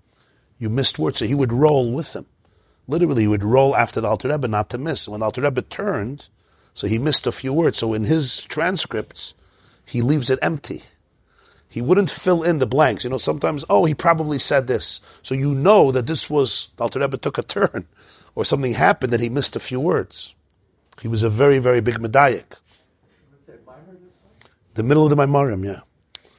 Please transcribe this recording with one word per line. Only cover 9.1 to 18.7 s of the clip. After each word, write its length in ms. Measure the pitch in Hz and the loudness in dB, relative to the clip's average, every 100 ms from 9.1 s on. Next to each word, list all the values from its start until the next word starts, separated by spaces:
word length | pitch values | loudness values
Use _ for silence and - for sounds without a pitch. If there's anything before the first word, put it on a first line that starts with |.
| - - - _ _ _ _ - | -12 -14 -14 _ _ _ _ -8
he 160 | 120 | -2
leaves 260 | 120 151 123 | 0 0 0
it 80 | 135 | -2
empty. 400 | 165 156 - - - _ _ _ _ _ _ _ _ | -2 -4 -8 -12 -14 _ _ _ _ _ _ _ _
He 120 | 117 | -4
wouldn't 300 | 123 185 185 | 2 2 2
fill 320 | - 185 175 | 0 0 2
in 160 | 165 160 | 2 0
the 80 | 123 | 0
blanks. 380 | 135 139 95 | 2 2 0
You 60 | 123 | -4
know, 80 | 127 | -4
sometimes, 460 | - 151 160 147 - | -4 -2 -2 -4 0
"Oh, 140 | 151 | 2
he 100 | 160 | 2
probably 440 | 143 175 160 151 139 | 2 0 0 0 0
said 280 | - 143 127 | 2 0 0
this." 340 | 113 - - - - | -2 -4 -10 -14 -14
So 120 | - | -6
you 200 | 135 143 | -2 0
know 380 | 135 160 214 139 | 2 6 6 6
that 140 | 127 120 | 2 -2
this 220 | 160 - | -2 0
was, 420 | 147 127 - - - | 0 0 -2 -6 -6
the 60 | |
Alter 180 | 117 131 | -4 -2
Rebbe 160 | 139 127 | -4 -4
took 220 | - - | -6 -6
a 40 | |
turn, 440 | - - 202 110 - _ - - _ | -6 -2 -2 -2 -10 _ -20 -20 _
or 100 | - | -4
something 300 | 110 139 131 | -2 0 0